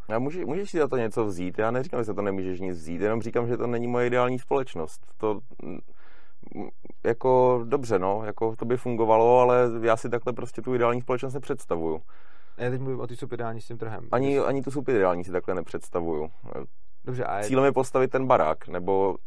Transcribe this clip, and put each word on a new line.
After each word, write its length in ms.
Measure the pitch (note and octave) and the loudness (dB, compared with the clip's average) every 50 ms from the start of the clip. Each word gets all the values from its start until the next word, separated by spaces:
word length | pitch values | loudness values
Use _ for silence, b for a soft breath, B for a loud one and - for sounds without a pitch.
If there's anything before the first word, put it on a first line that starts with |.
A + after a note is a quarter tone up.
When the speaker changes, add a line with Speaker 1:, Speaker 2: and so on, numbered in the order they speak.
| - - G#2+ | -4 -2 -2
Speaker 1:
A 40 | A#2 | 0
může-, 260 | B2+ C#3+ D#3+ F#3 E3+ | 0 -2 -2 -2 -4
můžeš 260 | G2+ C#3+ F#3 G3+ F#3+ | -2 -2 -2 -4 -2
si 60 | - E3 | 2 2
za 100 | D3 B2 | 2 2
to 100 | C3+ B2+ | 2 0
něco 280 | A#2 A2 G2 B2 A2+ | 0 0 0 0 0
vzít? 340 | G#2 F#2+ E2+ F2+ F#2 F2 - | 0 0 -2 -2 -2 0 0
Já 120 | A2 A2+ | 0 2
neříkám, 280 | A#2+ B2+ C3 - - C3 | 2 0 -2 -2 -2 -2
že 40 | A#2 | -2
za 100 | G#2+ G2 | -2 -2
to 80 | G2 | 0
nemůžeš 380 | G2+ G2+ F#2+ G2 F#2 F#2 F#2 F2+ | 0 0 0 0 -2 -2 -2 -2
nic 180 | F#2+ F#2 F2+ E2+ | -4 -4 -4 -4
vzít, 240 | D#2 D#2+ E2+ E2+ | -4 -6 -2 0
jenom 200 | F#2+ G#2 A2+ A#2 | 0 0 2 0
říkám, 260 | G#2+ A2+ - A#2+ A#2+ A#2 | -2 0 0 0 0 0
že 100 | B2 G#2+ | 0 0
to 100 | A2+ A#2+ | 0 0
není 200 | A#2+ A#2 A#2+ A#2+ | 0 -2 0 0
moje 200 | B2 B2 B2 B2 | 0 2 2 2
ideální 320 | A#2+ B2+ B2 B2 B2+ B2+ | 4 4 2 2 0 -2
společnost. 600 | - - C#3+ C#3 C3 - - F2 D#2+ - - - - - - - | -2 0 0 0 0 -2 -4 -4 -4 -4 -6 -6 -8 -8 -6 -2
To, 220 | - A2 G#2 G2 - - - - - | -2 -2 -2 -2 -4 -6 -6 -6 -6
mm, 160 | - F2+ - - - b b b b b b b b b b - - - - - - - - - - - - - | -6 -6 -6 -6 -6 b b b b b b b b b b -6 -6 -6 -6 -6 -6 -6 -6 -6 -6 -6 -2 -2
jako, 580 | - A#2 - - C3 C3 B2+ B2+ B2+ B2 B2 A#2 A#2 | 0 0 2 2 4 6 6 6 6 4 2 2 0
dobře, 320 | B2+ D3 C3 A2+ G#2+ F#2 | 0 0 0 0 0 2
no, 240 | F#2 F#2+ G2 G#2+ A2 | 2 2 0 0 -2
jako, 300 | G#2 G#2 - A2+ A2+ A2+ | -4 -4 -2 -2 -2 -2
to 100 | G#2+ A#2 | -2 -2
by 120 | A#2 B2 B2+ | -2 -2 0
fungovalo, 640 | - C3 A#2+ A2 A2+ A2 A2+ A2 A2+ A#2+ B2 B2+ | 0 -2 0 2 4 6 6 8 8 8 8 8
ale 300 | B2 B2 B2 B2 B2 A#2+ A2+ A#2 | 8 8 6 6 4 4 2 2
já 160 | A2+ A2+ A2+ A2+ | 2 2 2 2
si 120 | - B2+ | 2 -2
takhle 240 | A2+ A#2 - B2+ A#2+ | -4 -2 -2 -4 -4
prostě 280 | A#2 B2 A#2+ - - | -4 -6 -6 -6 -6
tu 140 | A2 B2+ B2+ | -4 -2 0
ideální 260 | A#2+ A#2 A#2 A#2+ B2 | 2 2 2 2 0
společnost 320 | B2 - B2+ B2 C#3 C3+ B2+ | -2 -2 -2 -2 -2 -4 -6
nepředstavuju. 680 | C#3+ B2+ - C#3+ - - - F2 E2+ D#2+ E2 D#2 D#2 - b b b b b b b b b b - | -6 -4 -4 -6 -6 -4 -2 -2 -2 0 -2 -2 -4 -4 b b b b b b b b b b -4
Speaker 2:
Já 120 | A#2+ B2 | -4 -4
teď 120 | B2+ B2+ | -2 -4
mluvím 180 | C3 C3+ C3 A#2+ | -4 -4 -4 -4
o 80 | B2 A#2 | -6 -6
té 80 | B2 | -6
subideální 460 | - - A#2 A#2+ A2+ A#2+ A2+ A2+ A2+ | -6 -6 -6 -4 -4 -4 -4 -4 -6
s 60 | G#2+ - | -6 -6
tím 100 | A#2+ A2 | -6 -6
trhem. 300 | A2+ A2+ A2 F2 E2 - | -6 -6 -6 -6 -4 -2
Speaker 1:
Ani, 160 | - B2 C3+ C#3 C#3 | 0 0 2 2 2
Speaker 2:
Když 100 | C#3 G2+ | 2 2
Speaker 1:
ani 160 | C#2 C3+ C#3 | 2 0 0
tu 100 | B2 C#3 | -2 -2
subideální 520 | B2+ D3 C3 - C3 G#2+ F#2+ F#2 F2+ F2 F2 | -2 -2 0 2 4 4 4 4 4 2 0
si 80 | - | -2
takhle 240 | F2 F2+ - - F#2 | -2 -2 -2 -2 -2
nepředstavuju. 760 | F2+ E2 - - E2 - - - F2+ E2+ E2 D#2+ D2+ D2+ D#2 - - - - - - C#2 - - - - - - - - | -2 -4 -4 -4 -6 -6 -4 -2 -2 -2 0 -2 -2 -4 -4 -6 -6 -6 -6 -6 -6 -6 -6 -6 -8 -8 -6 -6 -6 -6
Speaker 2:
Dobře, 180 | - B2+ B2 - | -6 -4 -4 -4
a 140 | - F2+ G2+ | -4 -2 -2
je 60 | G#2 | -2
Speaker 1:
Cílem 220 | A2 C3 C3 C3+ | 0 2 4 4
je 60 | C#3 | 4
postavit 400 | C3 C3 C3 - - C3+ B2+ B2+ | 4 4 2 2 2 2 2 2
ten 160 | - C3 C3+ B2+ | 2 0 4 4
barák, 400 | C3 G#2 D#2+ D2+ D#2 - - - | 4 6 6 4 2 0 -4 -4
nebo 480 | F2 F2+ F2 F2+ G2 F#2+ G2 G2 F2+ - - | -4 -2 0 2 2 4 2 2 0 -2 -4